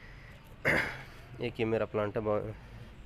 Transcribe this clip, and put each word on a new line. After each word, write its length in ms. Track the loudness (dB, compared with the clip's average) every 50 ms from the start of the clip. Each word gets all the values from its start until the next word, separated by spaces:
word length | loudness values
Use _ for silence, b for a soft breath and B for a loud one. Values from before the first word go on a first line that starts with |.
| B B B B B B B B B -16 -16 0 2
<clears throat> 760 | 4 4 4 2 0 -4 -8 -10 -12 -14 -14 -14 -14 -6 -2
एक 180 | -2 -2 2 2
ये 60 | 4
मेरा 200 | 4 6 4 4
प्लांट 320 | 4 4 2 2 4 2
है 340 | 2 4 4 4 4 2 -2 -6 B B B B B B B B B B